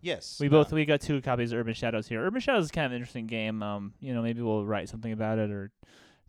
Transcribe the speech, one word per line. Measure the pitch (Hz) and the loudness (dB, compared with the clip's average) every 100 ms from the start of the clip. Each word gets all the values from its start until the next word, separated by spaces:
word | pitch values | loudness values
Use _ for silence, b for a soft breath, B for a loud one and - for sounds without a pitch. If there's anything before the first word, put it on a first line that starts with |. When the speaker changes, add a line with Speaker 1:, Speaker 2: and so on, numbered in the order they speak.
Speaker 1:
Yes, | 170 147 - - | -6 -6 -6 -2
Speaker 2:
We | 143 | 6
both, | 151 147 | 8 8
Speaker 1:
uh, | 156 | 4
Speaker 2:
we | 151 | 2
got | 147 | 2
two | - 143 | 2 -2
copies | 131 123 120 | 0 0 0
of | 117 | -2
Urban | 113 110 | -2 -2
Shadows | 120 113 107 | -2 -2 -2
here. | 113 165 | -2 -2
Urban | 240 | -2
Shadows | 247 247 156 | 2 2 2
is | |
kind | - 139 | 0 -2
of | |
an | 123 | -4
interesting | 120 123 110 | -8 -10 -6
game. | 113 110 110 | -4 -2 -2
Um, | 104 104 101 - | -4 -6 -8 -10
you | 139 120 | -6 -2
know, | |
maybe | 117 117 | -2 -2
we'll | 117 107 101 | 0 0 0
write | 104 92 | -2 -4
something | 110 113 | -8 -6
about | 110 110 110 | -2 0 0
it | 107 | 0
or | 101 98 _ - b b b | -2 -8 _ -20 b b b